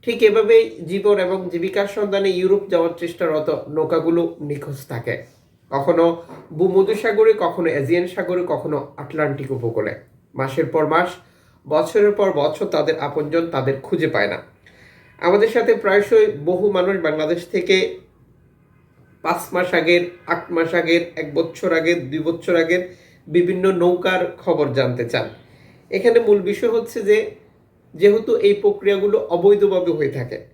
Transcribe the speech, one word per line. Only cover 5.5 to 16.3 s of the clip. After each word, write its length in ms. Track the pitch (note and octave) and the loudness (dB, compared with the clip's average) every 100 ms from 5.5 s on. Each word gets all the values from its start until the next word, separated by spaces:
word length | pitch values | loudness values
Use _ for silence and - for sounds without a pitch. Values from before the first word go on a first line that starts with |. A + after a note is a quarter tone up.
| _ _ | _ _
কখনো 340 | C#3 C#3 E3 E3+ E3+ - - - | -4 0 2 2 0 -10 -20 -16
ভূমধ্যসাগরে, 800 | D#3 F#3 F#3 G3 G#3+ A#3 G#3 A3 G#3+ | -2 2 2 2 0 2 4 6 4
কখনো 300 | F3 - E3 | 0 0 -2
এজিয়ান 360 | C#3+ C3+ F3 F#3 | -2 0 0 0
সাগরে, 360 | - F3+ F3+ F3 | -4 -4 -2 -2
কখনো 300 | D3 E3 D3+ - - | -4 -2 -6 -6 -14
আটলান্টিক 520 | C#3 D#3 D3 C#3 C3 | -12 -4 -2 -2 -6
উপকূলে। 420 | B2+ A#2 A2 - - - _ _ | -4 -4 -4 -4 -6 -16 _ _
মাসের 320 | - C3+ C3+ D3 | -6 -4 -2 -2
পর 180 | D#3+ D3 | 0 2
মাস, 240 | D#3+ F3+ - _ _ _ _ - | 2 0 -6 _ _ _ _ -4
বছরের 460 | D3+ D#3+ A3 G#3 | -2 0 2 2
পর 160 | G3+ G3 | 2 0
বছর 340 | D#3+ D3 - F#3+ | 0 -2 -2 -4
তাদের 300 | D#3 D3 D#3 | -2 0 -2
আপনজন 460 | C#3+ D#3 D3 D#3+ E3+ | -4 -4 -2 -2 -2
তাদের 260 | D#3+ C3 C3+ | -2 -2 -4
খুঁজে 260 | - F3 D#3+ | -4 -2 -2
পায় 220 | - G#2 | 0 -2
না। 60 | F2+ - _ _ _ - _ _ _ | -4 -12 _ _ _ -20 _ _ _
আমাদের 320 | E3+ G3+ A3 | 2 4 4
সাথে 180 | A#3 A3 | 2 2
প্রায়শই 520 | A3 G3+ G3 G3+ A3+ G#3 | 2 4 2 4 4 4